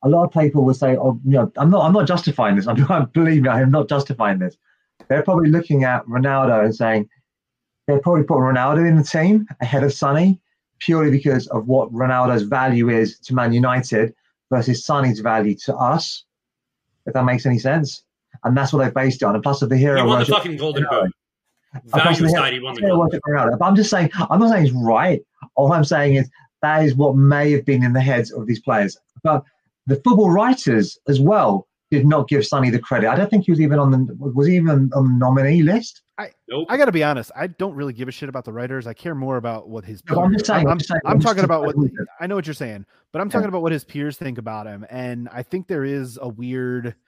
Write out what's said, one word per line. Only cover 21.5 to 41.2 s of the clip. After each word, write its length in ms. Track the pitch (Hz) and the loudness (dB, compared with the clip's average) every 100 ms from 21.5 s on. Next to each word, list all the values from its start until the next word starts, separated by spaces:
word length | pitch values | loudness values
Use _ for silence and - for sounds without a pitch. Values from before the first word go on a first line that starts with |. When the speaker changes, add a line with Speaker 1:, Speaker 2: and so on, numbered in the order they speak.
| _ _ | _ _
Speaker 1:
And 160 | 135 - | -20 -4
plus 140 | - | 2
Speaker 2:
Value 120 | 165 160 | 2 4
Speaker 1:
of 40 | |
the 60 | 165 | 2
Speaker 2:
aside, 280 | 170 135 | 2 0
Speaker 1:
hero, 60 | 127 | -2
Speaker 2:
he 0 | 127 | -8
won 100 | 123 | -4
the 60 | |
Speaker 1:
hero 140 | 202 175 | 0 2
Speaker 2:
Golden 120 | 165 | 2
Speaker 1:
worship 140 | 143 151 | -2 -4
Speaker 2:
Boot. 80 | |
Speaker 1:
Ronaldo. 260 | 147 120 - | -2 0 0
But 60 | 175 | 2
I'm 100 | 196 | 4
just 140 | 214 | 4
saying, 220 | 196 165 185 165 | 0 -2 -2 0
I'm 100 | 165 | 2
not 100 | 226 | 4
saying 160 | 220 147 | 4 2
he's 80 | |
right. 480 | 127 117 113 170 170 - _ - - | 2 2 2 2 -2 -4 _ -10 0
All 160 | 139 | 2
I'm 140 | 170 147 | 2 2
saying 300 | 160 143 139 | 2 2 2
is 140 | 131 _ _ _ | 0 _ _ _
that 220 | 151 156 | -2 2
is 120 | 156 127 | 2 2
what 200 | 143 131 | 2 4
may 360 | 139 143 147 | 4 4 2
have 140 | 147 139 | 0 0
been 180 | 131 | 0
in 100 | 123 | 2
the 80 | 123 | 0
heads 300 | 131 123 113 | 0 0 -4
of 140 | - 110 | -8 -6
these 140 | 113 | -6
players. 380 | - 117 98 - _ - | -2 -2 -2 -6 _ -8
But 200 | 160 147 - _ _ _ - | -2 -2 -4 _ _ _ -4
the 80 | 135 | -2
football 360 | - 208 202 | 2 4 4
writers 680 | 175 226 262 - 117 101 - - | 4 2 0 0 0 0 -6 -2
as 120 | 139 | 2
well 480 | 143 180 135 98 - _ _ | 4 4 2 0 -6 _ _
did 140 | - 139 | 2 2
not 220 | 151 131 | 2 0
give 180 | 143 - | -2 0
Sonny 240 | 143 127 | 0 0
the 100 | 120 | -2
credit. 300 | - 123 107 | -2 -2 0
I 60 | 127 | 0
don't 140 | 202 | 0
think 160 | 214 185 | 0 2
he 60 | |
was 100 | 160 | 2
even 160 | 156 143 | 2 2
on 140 | 139 | 2
the, 240 | 131 127 - | 2 0 -6
was 300 | 143 123 143 | -6 0 2
he 80 | 180 | 2
even 140 | 165 | 2
on 200 | 143 135 | 2 2
the 280 | 139 131 123 | 2 2 2
nominee 440 | 127 131 135 170 | 2 2 2 2
list. 400 | 156 214 220 - _ - | 2 0 -4 -18 _ -16
Speaker 3:
I, 120 | 208 _ - | -16 _ -12
Speaker 2:
Nope. 200 | 131 165 | -10 -4
Speaker 3:
I 80 | 247 | 0
gotta 140 | 277 | 0
be 120 | 170 | 2
honest. 280 | 147 139 113 - | 0 -2 -8 -10
I 120 | 151 | -12
don't 260 | 170 190 | -8 -10
really 200 | 139 143 | -8 -10
give 140 | 113 127 | -8 -12
a 40 | |
shit 180 | 127 139 | -12 -12
about 160 | 131 120 | -12 -12
the 80 | |
writers. 320 | 110 123 135 117 | -10 -8 -10 -12
I 80 | |
care 220 | 113 175 151 | -14 -10 -8
more 220 | 131 131 | -4 -4
about 300 | 117 113 101 | -6 -10 -12
what 160 | 110 | -16
his 200 | 90 104 - | -14 -18 -4
Speaker 1:
No, 120 | 156 | 0
I'm 100 | 180 | 2
just 140 | 208 214 | 0 0
Speaker 3:
peers, 20 | |
Speaker 1:
saying, 200 | 202 147 | 0 2
Speaker 3:
I'm, 40 | |
Speaker 1:
I'm 40 | 170 | 0
just 120 | 147 | -2
saying, 120 | 165 - | -4 0
Speaker 3:
I'm 60 | |
Speaker 1:
I'm 60 | 190 | 2